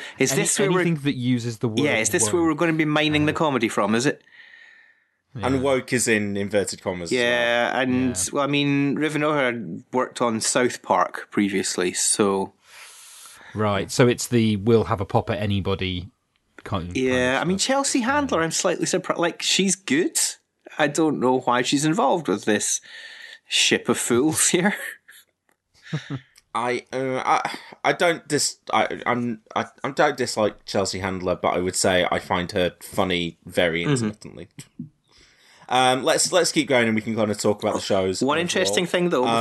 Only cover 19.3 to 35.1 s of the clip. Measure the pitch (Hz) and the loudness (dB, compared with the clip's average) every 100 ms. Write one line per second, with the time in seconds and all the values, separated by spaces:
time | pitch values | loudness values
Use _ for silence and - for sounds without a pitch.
19.3 | 160 - - 190 185 - 135 240 - - | -2 -2 2 2 0 0 0 0 0 -2
20.3 | - _ _ - - 147 151 160 135 120 | -4 _ _ -12 -2 0 2 0 2 2
21.3 | 127 127 123 123 143 151 175 262 196 151 | 2 2 0 2 0 2 2 2 0 0
22.3 | 92 - 104 - - - - - - - | -2 0 0 0 -4 -8 -18 -18 -18 -20
23.3 | - - - - 113 - 117 - 117 151 | -20 -6 0 2 2 2 -2 2 2 2
24.3 | - - 175 196 - - - - - _ | 2 2 2 2 -2 -8 -14 -20 -20 _
25.3 | _ _ _ _ _ - 147 - 135 - | _ _ _ _ _ -10 -10 -8 -12 -12
26.3 | _ _ 110 120 123 - 127 131 131 - | _ _ -4 -2 -4 -6 -6 -4 -2 0
27.3 | 156 - - - - - 143 175 160 - | 0 0 -8 -16 -4 0 2 2 0 -2
28.3 | 147 - - - 110 - 90 - 120 120 | -2 -2 -6 -2 0 0 -2 -2 -2 -2
29.3 | 113 - - 110 - 135 139 147 135 120 | -6 -6 -4 -4 -6 -6 0 0 0 -2
30.3 | - 107 - - 110 98 92 95 92 90 | 0 0 -2 -6 -2 -2 -2 -4 -4 -2
31.3 | 87 - 87 90 90 104 92 90 85 - | 0 0 0 0 0 2 2 2 -2 -2
32.3 | 92 90 98 90 - - - 95 90 85 | -2 -2 0 -2 -4 -8 -2 0 0 -2
33.3 | 82 - 90 90 82 85 135 107 - - | -6 -6 0 2 2 0 0 -2 -6 -14
34.3 | - 85 - - - - _ _ | -18 -18 -20 -20 -16 -18 _ _